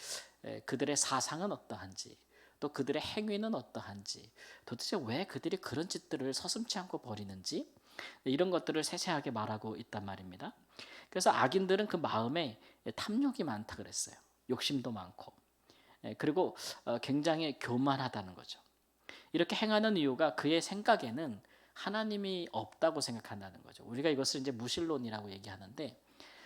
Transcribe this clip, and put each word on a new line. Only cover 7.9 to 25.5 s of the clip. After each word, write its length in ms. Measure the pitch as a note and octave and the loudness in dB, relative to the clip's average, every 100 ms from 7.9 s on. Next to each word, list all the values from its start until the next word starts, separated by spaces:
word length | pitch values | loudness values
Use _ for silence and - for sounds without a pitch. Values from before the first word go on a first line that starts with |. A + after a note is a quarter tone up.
| - - - | -14 -14 -6
이런 260 | C3 C3+ F#3 | 0 4 4
것들을 340 | F3 - D#3 | 4 2 0
세세하게 460 | D3+ F3 - D#3 C#3+ | 0 -2 0 0 0
말하고 460 | A2+ G#2+ G#2+ A2 A2 | -2 -2 -2 -4 -8
있단 280 | A#2 A2 | -6 -8
말입니다. 480 | G2+ F#2+ F#2 F2+ E3+ - _ - - - - | -6 -8 -10 -10 -12 -12 _ -20 -18 -18 -6
그래서 220 | F#3 G3 | 2 6
악인들은 580 | A3+ C3+ F#3+ F#3+ F#3+ G#3 | 8 6 6 6 4 4
그 80 | F3+ | 0
마음에 600 | C3 A2 A#2+ D#3+ D3+ G#2+ - - - - | 2 2 2 2 0 -4 -18 -12 -10 -6
탐욕이 480 | - G#3+ C#4 A#3+ | -2 2 2 2
많다 320 | E3 G#2+ A2 - | -2 -2 -6 -10
그랬어요. 400 | F2+ - - - - _ - | -8 -4 -6 -8 -20 _ -2
욕심도 420 | B2 - C#3+ B2 | 0 2 0 0
많고, 400 | A2 F2 - - - _ _ _ - - - | -4 -8 -12 -18 -18 _ _ _ -20 -20 -12
에, 100 | A#2+ | -8
그리고, 420 | C3+ C#3+ D#3 D3 - - - | 0 2 4 2 0 -8 -8
어, 140 | - A#2+ | -2 -2
굉장히 600 | - C#3 D#3 D#3+ D#3+ C3 | 2 2 4 2 0 -2
교만하다는 760 | - A#2+ C#3 C3+ B2+ A2 F#2+ | 0 2 4 4 0 -4 -8
거죠. 240 | F2+ - - _ _ _ _ - - - | -12 -14 -14 _ _ _ _ -20 -20 -2
이렇게 220 | D#3+ E3+ | 2 2
행하는 420 | G#3 A3 G#3+ A3 G3+ | 2 4 6 6 4
이유가 380 | C#3+ B2+ D#3 | 4 6 4
그의 280 | - D3 E3 | 4 4 4
생각에는 800 | - G3 G#3 G#3+ B2 A#3+ C#4 G#3 - - - | 2 0 4 4 4 -4 -4 -6 -12 -20 -20
하나님이 720 | - - G#3+ A3 G#3 G3 F#3 E3+ | -8 -2 -2 0 -2 -2 -2 -4
없다고 500 | - - - D#3+ D3+ | -6 -6 4 4 4
생각한다는 600 | C3+ A#2 - G#2 F#2+ F#2 | -2 -4 -6 -10 -10 -14
거죠. 220 | - - | -20 -18
우리가 240 | - A#2+ D#3 | -8 0 2
이것을 320 | C3+ C3 D3+ | 4 2 0
이제 100 | C3+ | -2
무신론이라고 800 | A#2+ B2 - E3 D3 A#2+ G#2+ G#2 | -2 -2 -2 0 0 -2 -6 -8
얘기하는데, 720 | G2 G2 | -10 -12